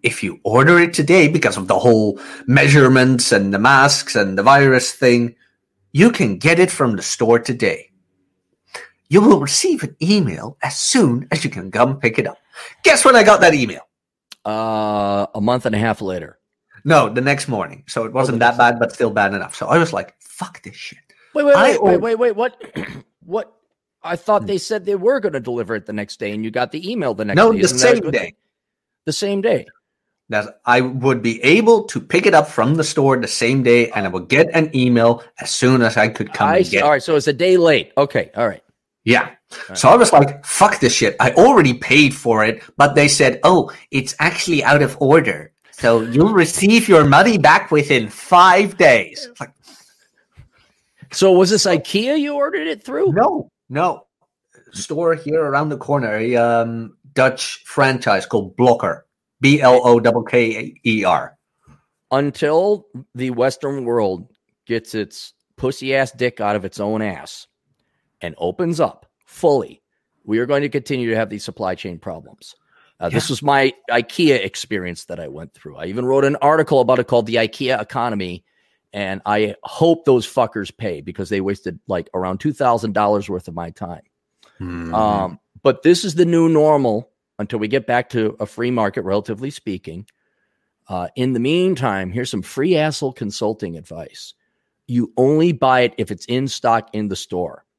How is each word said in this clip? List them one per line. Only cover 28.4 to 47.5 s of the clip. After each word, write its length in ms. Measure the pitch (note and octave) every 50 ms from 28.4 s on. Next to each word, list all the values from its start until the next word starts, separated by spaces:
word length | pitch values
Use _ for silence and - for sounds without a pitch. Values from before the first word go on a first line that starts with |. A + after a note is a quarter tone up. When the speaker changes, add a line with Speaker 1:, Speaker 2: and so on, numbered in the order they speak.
| _ _ _ _ _ _ _ _ _ _ _ _ _
Speaker 2:
The 80 | D#3+ D3
same 260 | - G3+ G3+ G3+ G3
day. 240 | G3 A3+ - C3 - _ _ _ _ _ _ _ _ _ _ _ _
Speaker 1:
That 320 | _ A2+ G#2 G#2 - - _ _
I 160 | B2 B2 B2+
would 400 | B2+ C3 C3+ C3 B2 C3+ C3 A#2
be 200 | G#2+ A#2 A2+ A2
able 420 | A#2+ C3+ E3 A3 A3+ A3 A#3 G#3+ G#3+
to 160 | - - C3+
pick 240 | - _ - F3+ G3
it 80 | G3+ F3
up 140 | D3+ D3 -
from 260 | - - A2 B2+ D#3
the 80 | D#3+ D#3
store 320 | - - D#3 C3+ C3+ C3
the 100 | B2 A2+ -
same 340 | - - B2 A#2 C3+ C3+ B2
day, 280 | B2 A#2+ A#2+ A#2 -
and 140 | - - G2
I 40 | F#2
would 180 | F2+ F#2 -
get 220 | - C3 C#3 D#3+ - -
an 220 | E3 D#3 D#3 D#3
email 480 | C3 B2+ B2+ A#2+ A#2 A#2 A#2 A#2 A#2 - - _ -
as 120 | - -
soon 300 | - - - B2+ C3 B2 A#2
as 120 | A2 -
I 140 | A#2 G#2+ A2+
could 240 | A2 - G#2+ - -
come 160 | - - D3+
Speaker 2:
I 80 | E3
Speaker 1:
and 80 | F#3 F3+
Speaker 2:
see. 60 | - -
Speaker 1:
get 60 | G2
it. 40 | -
Speaker 2:
All 60 | D3
right, 120 | D3+ C3+ -
so 120 | - D#3+
it's 120 | D3 C#3
a 60 | D#3 C#3+
day 220 | A#2+ F3 F#3 F#3
late. 380 | F3+ E3+ E3 D3+ A2+ E2 - _
Okay, 320 | - C#3+ C#3+ - B2 F#2 - -
all 120 | G#2 A#2+
right. 160 | G#2+ F#2 - _ _ _ _ _ _ _ _ _
Speaker 1:
Yeah. 160 | A2+ A#2+ G#2+ - - - _ _ _ -
Speaker 2:
All 40 | - - -
right. 80 | F#2
Speaker 1:
So 100 | - - B2
I 60 | F#3+
was 160 | B3 A#3 -
like, 340 | - - C#3+ - - - -
"Fuck 340 | - - - F#3+ G#3 G3 -
this 120 | C#3 A#2 -
shit. 220 | - A#2+ G2+ - -
I 100 | - - -
already 400 | E3+ A3 C4 C#4 G#3+ D#3 C3 A#2+
paid 400 | - - - C3 D3 D3+ C3+ C#3
for 300 | - - A#2+ A2+ G#2+ G#2+
it." 180 | A2 A2 - - - _
But 180 | - C#3 C#3+ C#3
they 120 | D3+ D3
said, 320 | D3 - - C#3+ B2+ A#2+ - -
"Oh, 280 | E3+ F#3 E3+ - - - - - _
it's 240 | - C3+ C3 - - -
actually 440 | D3+ F3 E3+ - - F3+ E3 C#3+ B2+
out 160 | A#2+ C#3+ D3
of 160 | C#3 A#2+ - -
order. 500 | C#3+ C3 D3 E3 C#3+ A2 F2 D2+ D#2 - _ _ _ _
So 300 | _ - - A#2+ A#2 A2+
you'll 320 | A2+ A#2 A#2+ C#3 E3 G#3+ A3
receive 540 | F#3+ E3+ E3 - - F#3+ G3+ A3+ A#3 - -
your 140 | F#3 D#3+ D3
money 320 | C#3 C#3 D#3 F#3+ A#3+ A3+
back 320 | F#3+ C#3 D3